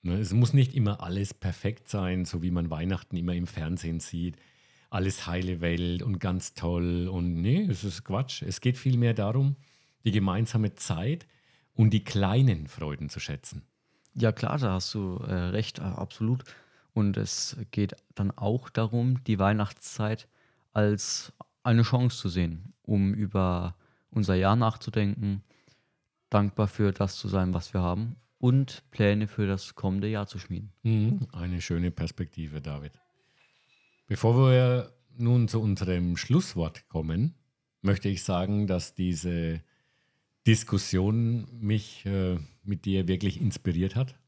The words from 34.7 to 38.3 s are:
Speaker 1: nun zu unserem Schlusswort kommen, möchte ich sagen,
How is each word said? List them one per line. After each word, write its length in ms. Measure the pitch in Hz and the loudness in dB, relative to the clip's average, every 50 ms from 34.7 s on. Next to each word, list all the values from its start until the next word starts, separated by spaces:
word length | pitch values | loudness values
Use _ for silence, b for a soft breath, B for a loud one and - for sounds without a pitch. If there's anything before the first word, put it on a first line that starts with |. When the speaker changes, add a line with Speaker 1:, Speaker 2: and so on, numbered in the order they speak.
| 123 123 - - _ _ _ _ - | 2 0 -2 -6 _ _ _ _ -6
Speaker 1:
nun 320 | - 120 117 123 123 117 107 | -2 2 4 4 4 4 2
zu 120 | - 113 | 0 0
unserem 560 | 110 107 98 - 98 90 90 87 90 87 87 | 2 2 0 0 0 0 0 0 2 0 -2
Schlusswort 720 | - - - 123 180 - - - 90 82 78 - - _ _ | -2 0 2 2 2 2 0 -2 -2 -2 -2 -4 -12 _ _
kommen, 460 | - 80 78 80 80 92 123 160 170 _ _ _ _ _ _ _ _ _ | -6 -4 -4 -2 0 0 0 -2 -2 _ _ _ _ _ _ _ _ _
möchte 260 | - 98 98 95 - 101 | 0 0 0 0 0 -4
ich 160 | 95 87 - | -4 -2 -2
sagen, 420 | - | -2